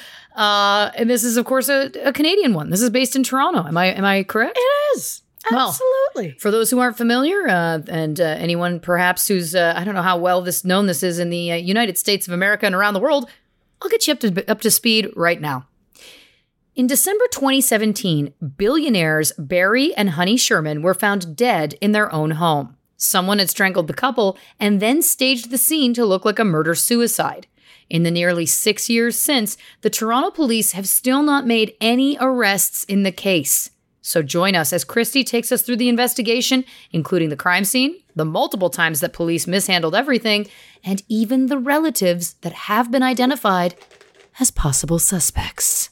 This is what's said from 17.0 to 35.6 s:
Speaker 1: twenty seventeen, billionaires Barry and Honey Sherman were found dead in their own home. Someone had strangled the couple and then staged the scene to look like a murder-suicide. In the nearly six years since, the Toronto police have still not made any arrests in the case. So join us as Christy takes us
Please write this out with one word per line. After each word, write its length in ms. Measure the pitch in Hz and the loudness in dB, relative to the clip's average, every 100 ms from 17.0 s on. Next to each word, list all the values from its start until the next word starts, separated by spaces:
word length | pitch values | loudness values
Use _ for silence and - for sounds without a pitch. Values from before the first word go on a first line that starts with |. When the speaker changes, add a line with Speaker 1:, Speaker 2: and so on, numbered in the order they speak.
| - 415 494 | 0 2 0
Speaker 1:
twenty 300 | - 269 269 | 0 0 2
seventeen, 720 | 262 220 214 208 190 156 143 - 151 135 | 2 2 0 0 0 0 -2 -6 -10 -2
billionaires 720 | 202 311 302 208 160 156 156 - | 0 2 2 2 2 2 0 -4
Barry 560 | 139 180 185 240 294 | -2 0 2 2 0
and 160 | - 202 | 0 -2
Honey 260 | 151 180 247 | 0 2 2
Sherman 460 | - 202 156 151 | 2 0 0 -2
were 100 | 170 | 0
found 420 | 185 208 202 175 | 2 0 -2 -4
dead 400 | 151 240 190 151 - | -2 0 2 -2 -2
in 120 | 208 | 0
their 200 | 214 214 | 2 2
own 200 | 156 156 | 0 -2
home. 440 | 156 170 151 139 - _ - | 0 2 0 -2 -12 _ -6
Someone 400 | - 196 185 208 | -2 0 2 0
had 100 | 185 | 0
strangled 380 | - 190 185 160 | 0 0 0 -2
the 80 | |
couple 420 | - 262 247 202 185 - - | 0 -2 2 0 0 -10 -4
and 180 | 208 208 | 0 2
then 220 | 214 285 | 2 2
staged 500 | 339 - 262 262 233 | 2 2 0 0 -2
the 60 | 254 | -2
scene 360 | - 311 254 | 0 2 2
to 100 | 240 | 2
look 220 | 226 190 214 | 2 2 0
like 120 | 208 | 0
a 60 | |
murder-suicide. 1000 | 220 156 156 165 - 240 233 - 151 147 - _ _ - - | 2 2 2 0 0 2 2 0 -2 -4 -16 _ _ -20 -4
In 140 | 165 | 0
the 80 | 170 | 2
nearly 340 | 170 175 175 | 2 0 0
six 460 | 165 - - 202 - | 0 0 0 -2 0
years 280 | 233 233 233 | 2 2 0
since, 380 | - 277 214 - - - | 0 0 0 -6 -16 -4
the 80 | 214 | -2
Toronto 420 | - 220 233 349 | -2 0 0 0
police 420 | - 285 226 202 | 0 0 2 0
have 140 | 180 196 | -4 -2
still 360 | - 254 269 | -2 0 2
not 240 | 302 285 262 | 2 2 2
made 260 | 226 214 - | 0 0 -2
any 380 | 220 247 269 285 | 0 2 0 0
arrests 640 | 262 254 214 196 - - | 0 2 2 2 -2 -4
in 200 | - 202 | -2 0
the 80 | 196 | 0
case. 580 | 185 196 180 139 - - _ _ _ | 0 0 0 2 -2 -4 _ _ _
So 200 | - 170 | -4 -2
join 320 | 143 170 185 | 0 0 2
us 180 | 185 156 | 2 0
as 120 | 175 | -2
Christy 400 | - - 233 277 | -2 -2 0 0
takes 260 | 247 233 233 | 0 -2 -2
us 120 | 247 | -2